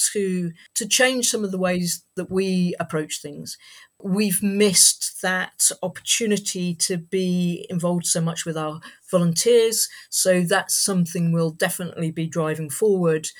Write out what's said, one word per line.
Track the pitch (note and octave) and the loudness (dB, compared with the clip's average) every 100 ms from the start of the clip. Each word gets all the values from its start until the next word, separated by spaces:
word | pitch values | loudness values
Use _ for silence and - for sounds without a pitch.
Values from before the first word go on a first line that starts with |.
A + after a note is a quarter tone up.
| - | -2
to, | G#3+ G3 F#3 F3 E3 - - | 0 -2 -2 -4 -8 -10 -6
to | A3 | -2
change | - B3+ C4 A#3+ | 2 2 2 0
some | A3+ | 0
of | G3+ | -2
the | F#3 | 0
ways | F#3 F3+ F3 - _ - | 0 0 -2 -4 _ -10
that | F3 | -4
we | F#3 F#3+ F#3 F3 - | -2 2 2 2 0
approach | E3+ D#3+ D3+ - | -4 -4 -4 -6
things. | D3 D3 D#3+ - - - - _ | -10 -12 -12 -14 -18 -20 -20 _
We've | G3 F#3+ G#3 E3 | -4 0 2 2
missed | G3+ G3 G#3 F3+ - - - - | 0 4 4 6 4 4 -6 -4
that | F#3 F#3 F#3 - - - | -2 -2 -4 -2 -2 -2
opportunity | F#3 - - - A3+ G#3 G3+ F#3 F3+ E3+ | -8 -6 -4 0 2 0 -2 -4 -2 -2
to | - F3+ | -2 -4
be | E3 F#3+ F#3 F3+ F3 E3+ - | -4 -2 0 0 0 -2 -6
involved | F#3 F3 F3 E3+ | -4 -2 -2 -2
so | F3 | -2
much | E3 E3 - | -2 -4 -6
with | D#3+ | -6
our | D#3 D#3+ - - - | -6 -8 -14 -20 -2
volunteers. | F#3 F3 E3 A#3 A#3+ A3+ G#3+ - - - | 2 2 2 4 6 6 2 -4 -6 -8
So | - F#3 F3+ | -2 2 4
that's | F3 F#3+ - - | 4 2 0 -2
something | - F#3 E3+ F#3 E3+ | 0 2 0 0 2
we'll | E3 E3 | 2 0
definitely | D#3+ F#3 - F3 - E3 | 0 -2 -2 -8 -4 -4
be | D#3+ D#3+ | -2 -4
driving | E3+ D#3 D#3 D#3 | -2 -2 -2 -6
forward | - A3 F#3+ E3+ D#3 D#3 - | 0 2 4 2 2 -2 -12